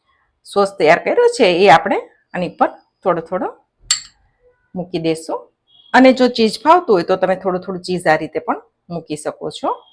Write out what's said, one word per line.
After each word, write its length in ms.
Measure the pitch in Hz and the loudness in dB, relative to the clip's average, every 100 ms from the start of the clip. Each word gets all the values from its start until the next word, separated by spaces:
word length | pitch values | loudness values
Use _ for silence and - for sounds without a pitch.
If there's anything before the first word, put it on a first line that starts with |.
| _ _ _ _ - | _ _ _ _ -6
સોસ 240 | 202 196 - | -2 -2 2
તૈયાર 220 | 156 170 | 2 2
કર્યો 240 | - - 480 - | 2 2 2 2
છે 100 | 190 170 | 2 4
એ 40 | 196 165 | 6 6
આપણે 220 | 202 349 - _ _ | 4 -4 -6 _ _
આની 180 | 180 170 - | -8 -8 -2
પર 100 | 302 - _ _ | -2 -2 _ _
થોડો 180 | 190 170 165 | -4 -4 -4
થોડો 180 | - 349 - _ _ - - - _ _ _ _ _ _ 185 | -8 -8 -10 _ _ -8 -8 -8 _ _ _ _ _ _ -12
મૂકી 260 | 180 170 165 | -8 -6 -4
દઈશું. 320 | 160 - - - _ _ _ _ | -4 -6 -10 -12 _ _ _ _
અને 160 | 247 262 254 | 4 6 4
જો 60 | 254 247 | 0 0
ચીઝ 200 | 220 - | -2 0
ભાવતું 300 | 302 349 339 196 | 2 2 4 0
હોય 120 | 165 | 0
તો 60 | 185 | -2
તમે 140 | 185 185 | 0 -2
થોડું 200 | 190 180 185 | -4 -6 -6
થોડું 180 | 185 180 | -12 -8
ચીઝ 200 | 180 175 | -4 0
આ 60 | 156 | 0
રીતે 180 | 156 156 185 | -2 -8 -6
પણ 120 | 311 - _ - | -8 -10 _ -14
મૂકી 260 | 175 - - | -14 -10 -10
શકો 280 | - - 156 - | -10 -10 -12 -8
છો. 140 | 311 494 _ | -8 -8 _